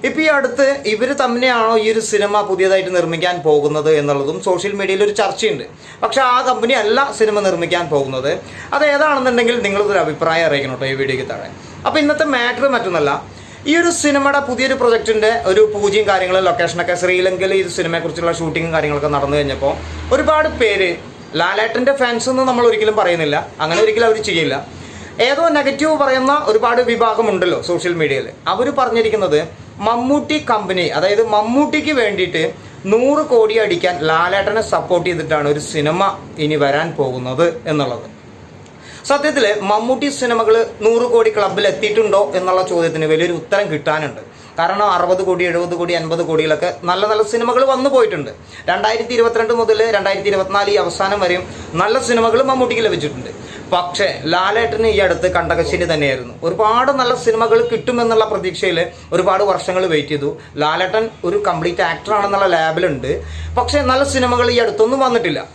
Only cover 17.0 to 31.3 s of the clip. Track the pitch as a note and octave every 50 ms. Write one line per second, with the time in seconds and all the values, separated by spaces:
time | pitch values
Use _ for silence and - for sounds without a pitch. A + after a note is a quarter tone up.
17 | F3+ F3+ F3+ F3+ F3+ F#3 F#3 F3 F#3+ F#3+ G3 G3 F#3+ F3+ - - F3 E3 E3+ E3+
18 | E3 E3+ D#3+ E3+ E3+ E3+ E3+ E3 E3 D#3+ C#3+ E3 D#3+ E3 D#3+ D#3+ D3+ D3+ D3 C#3+
19 | C#3 D3+ D3 C#3 C#3 C#3 C#3+ D3 C#3+ C#3 C3 B2 C#3 C#3 D#3+ - - - - -
20 | - - A#3+ C#4+ D4+ D4+ D#4 D4+ D#4 D#4 - - B3 G#3+ G3+ G3 F#3+ F3 E3+ E3
21 | - - - - - - - D3+ E3+ F3+ G3 G3+ A3 A3+ A3+ A#3 B3 C4 C#4 C#4
22 | C4 A#3+ A#3 A3+ - C4 C4 B3+ C4 C4 B3 A#3+ A#3+ A3+ A3 G#3+ G#3+ G#3+ G#3 G#3+
23 | G3 F3+ F3 E3 D#3+ D3 C#3+ D#3 - - - - D#3 D#3 E3 F#3+ A3 A3 G#3+ A3+
24 | A#3 A3+ A3 A3 - G#3+ F3+ E3 D#3 C#3 C3 C#3 - - - - - - - -
25 | - - - - A3+ B3+ C#4 C#4+ E4+ E4+ D4+ D4 C#4 C4+ C4+ C#4 D4 D#4 D#4 D4+
26 | C#4+ C4 C4 C4 B3+ C4+ C#4+ D4 C#4+ - G#3+ G#3+ A#3 A#3+ A#3+ B3 B3 A#3 A#3 A3
27 | A#3 A#3 G#3+ G#3+ A3+ G#3+ G3 F#3 F3+ F3+ D3+ - - - F3 E3 - F3+ E3+ E3+
28 | D#3 C#3+ C#3 C3+ A#2 A2+ - - - E3+ F#3 G#3 B3+ C#4 - C#4 B3+ A#3+ A3+ A#3
29 | A3+ A3 G3+ G#3+ G3 F3 D3 D3+ E3 D#3+ - - - - - - G3+ G#3+ A#3 A#3+
30 | B3 C4 C#4+ D4 C#4+ - D4+ D4+ D4 - A#3+ G#3+ G#3 F3+ A3+ F#3 F3 D3 - D3+
31 | E3+ F#3+ G#3 G#3 A3+ A3